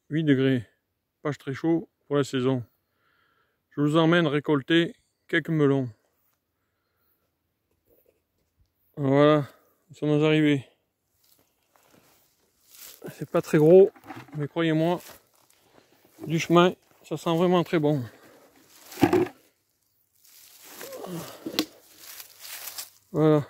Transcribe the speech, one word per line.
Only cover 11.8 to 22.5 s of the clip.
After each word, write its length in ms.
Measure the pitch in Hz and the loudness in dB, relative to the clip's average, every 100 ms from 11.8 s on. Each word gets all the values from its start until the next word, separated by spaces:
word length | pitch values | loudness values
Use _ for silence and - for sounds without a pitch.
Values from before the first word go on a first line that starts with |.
| _ _ _ _ _ _ _ _ _ - - - - - | _ _ _ _ _ _ _ _ _ -20 -20 -20 -20 -16
C'est 120 | 147 | -6
pas 120 | 175 | -6
très 160 | - 160 | 0 4
gros, 340 | 151 185 196 - - - - 151 | 8 8 6 2 -18 -20 -16 -12
mais 100 | 147 | -8
croyez-moi, 540 | 165 165 156 165 180 - - _ _ _ _ _ _ _ _ _ - - | -4 -2 0 0 -4 -8 -20 _ _ _ _ _ _ _ _ _ -16 -6
du 140 | 160 | -6
chemin, 340 | - 170 180 - _ _ | 2 2 2 0 _ _
ça 140 | - 151 | -12 -8
sent 180 | - 165 | -4 0
vraiment 300 | 180 180 160 | 0 0 0
très 140 | 170 | -2
bon. 220 | 147 151 117 - - - _ _ _ - - - - 370 - - _ _ _ _ _ _ _ _ _ - - - - - 539 539 - 170 - - - - - - _ - - - - - - | 0 -2 -6 -14 -20 -20 _ _ _ -20 -20 0 2 2 0 -8 _ _ _ _ _ _ _ _ _ -20 -20 -20 -20 -20 -18 -16 -14 -14 -14 -16 -10 -8 -8 -14 _ -20 -20 -20 -20 -20 -20